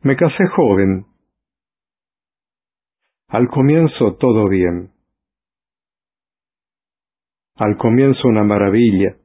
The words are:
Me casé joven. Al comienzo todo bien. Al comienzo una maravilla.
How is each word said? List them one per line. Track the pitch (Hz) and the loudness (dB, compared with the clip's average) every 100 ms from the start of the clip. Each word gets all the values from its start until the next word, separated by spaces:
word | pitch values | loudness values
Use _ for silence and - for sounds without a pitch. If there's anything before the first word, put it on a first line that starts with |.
Me | 139 135 | 0 0
casé | 165 - 190 | 0 0 -2
joven. | - 143 98 98 95 98 _ _ _ _ _ _ _ _ _ _ _ _ _ _ _ _ _ _ _ _ _ _ | 0 0 0 0 -2 -8 _ _ _ _ _ _ _ _ _ _ _ _ _ _ _ _ _ _ _ _ _ _
Al | - 123 | -2 -2
comienzo | - 135 156 160 - 117 92 | 0 2 2 0 0 -2 0
todo | 131 110 104 | 0 0 0
bien. | 95 87 87 92 _ _ _ _ _ _ _ _ _ _ _ _ _ _ _ _ _ _ _ _ _ _ _ _ _ _ | 0 -2 -4 -12 _ _ _ _ _ _ _ _ _ _ _ _ _ _ _ _ _ _ _ _ _ _ _ _ _ _
Al | _ 107 104 | _ -4 -2
comienzo | 117 117 135 131 127 | 0 2 2 2 0
una | 110 | 2
maravilla. | 104 104 101 104 120 98 95 - | 0 0 0 2 2 2 -2 -6